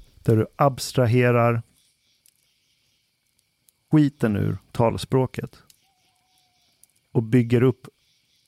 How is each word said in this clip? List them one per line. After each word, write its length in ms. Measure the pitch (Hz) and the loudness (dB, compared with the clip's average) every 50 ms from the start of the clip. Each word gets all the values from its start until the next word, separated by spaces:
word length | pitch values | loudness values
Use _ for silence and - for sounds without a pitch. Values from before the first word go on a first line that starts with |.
| - _ _ _ - | -20 _ _ _ -2
Där 120 | - 117 110 | 0 2 2
du 100 | 107 - _ | 0 -2 _
abstraherar 1080 | - 151 143 131 117 - - - - 127 117 117 127 123 123 120 120 117 120 117 117 - _ _ _ _ _ _ _ _ _ _ _ _ _ _ _ _ _ _ _ _ _ _ _ _ _ _ _ _ _ _ _ _ _ _ _ _ _ _ _ _ _ _ _ _ _ | 0 0 0 0 -4 -10 -6 -2 -2 0 2 2 2 2 2 2 2 2 0 0 -2 -6 _ _ _ _ _ _ _ _ _ _ _ _ _ _ _ _ _ _ _ _ _ _ _ _ _ _ _ _ _ _ _ _ _ _ _ _ _ _ _ _ _ _ _ _ _
skiten 440 | - 156 151 143 - - - 113 104 101 | 2 2 2 2 0 -2 -4 -2 -2 -2
ur 200 | 101 101 104 98 _ _ | -2 -4 -6 -6 _ _
talspråket 920 | - - 120 113 104 101 - - - 131 131 123 - - - - _ - _ _ _ _ _ _ _ _ _ _ _ _ _ _ _ _ _ _ _ _ _ _ _ _ _ _ _ _ _ _ | -4 -2 0 0 -2 -4 -6 -4 -2 -2 -2 -4 -6 -10 -12 -12 _ -20 _ _ _ _ _ _ _ _ _ _ _ _ _ _ _ _ _ _ _ _ _ _ _ _ _ _ _ _ _ _
och 120 | - 139 113 | -4 -4 -2
bygger 400 | 110 113 127 120 117 120 120 120 | 0 0 0 2 2 2 2 2
upp 240 | 131 123 - - - - _ _ _ _ _ _ _ _ _ _ | 2 0 -2 -6 -20 -20 _ _ _ _ _ _ _ _ _ _